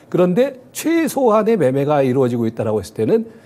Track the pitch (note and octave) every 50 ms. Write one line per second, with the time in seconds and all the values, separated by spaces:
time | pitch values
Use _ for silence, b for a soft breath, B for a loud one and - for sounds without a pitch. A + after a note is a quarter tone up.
0 | B B - E3+ F3+ F3+ F3+ A3+ B3+ C#4+ C#4 - - - - - - D4+ E4 E4
1 | E4 C4 - C#4 C4+ A#3 G#3 A3 G#3 G#3+ A#3 G3+ C#3+ C3 C3 C#3 C#3 C#3+ D3+ C#3+
2 | C#3 C3 B2 C#3 C3 A#2+ B2 A#2+ A2+ A2+ A2 - A2+ A2 G#2+ G#2+ G2 - - -
3 | A2 B2 G3+ A3+ A3 - B B B